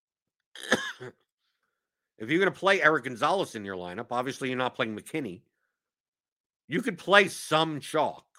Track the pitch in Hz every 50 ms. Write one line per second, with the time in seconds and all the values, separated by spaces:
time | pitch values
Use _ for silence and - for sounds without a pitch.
0 | _ _ _ _ _ _ _ _ _ _ - - - - - - - - - -
1 | 127 123 - _ _ _ _ _ _ _ _ _ _ _ _ _ _ _ _ _
2 | _ _ _ - 107 113 151 180 196 180 - - 180 190 196 185 151 151 160 147
3 | 117 127 123 107 143 151 185 202 160 - - 110 101 98 95 90 90 87 87 101
4 | 120 - 123 120 127 135 123 - 143 127 127 127 127 120 - - 127 113 107 101
5 | - - - 160 139 104 87 113 _ _ _ _ _ _ _ _ _ _ _ _
6 | _ _ _ _ _ _ _ _ _ _ _ _ _ - 131 214 226 262 180 170
7 | - 170 190 202 202 170 - - - - 156 156 160 160 151 139 - - - 156
8 | 143 113 - - - _ _